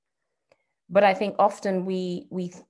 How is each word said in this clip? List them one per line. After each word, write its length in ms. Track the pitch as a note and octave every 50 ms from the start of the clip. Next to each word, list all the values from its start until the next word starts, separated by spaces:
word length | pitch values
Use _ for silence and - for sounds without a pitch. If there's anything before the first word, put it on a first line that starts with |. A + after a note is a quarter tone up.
| _ _ _ _ _ _ _ _ _ _ _ _ _ _ _ _ _ -
But 140 | E3+ G3 G3+
I 100 | G3 F#3+
think 220 | F#3+ G#3+ G3 F#3+ -
often 480 | G3 G#3 G3+ - - G3+ F#3+ F#3 F3+
we, 400 | F#3+ F#3+ F#3 F#3 F3+ F3 F3+ - -
we, 220 | - F#3 F3+ F3 - - - _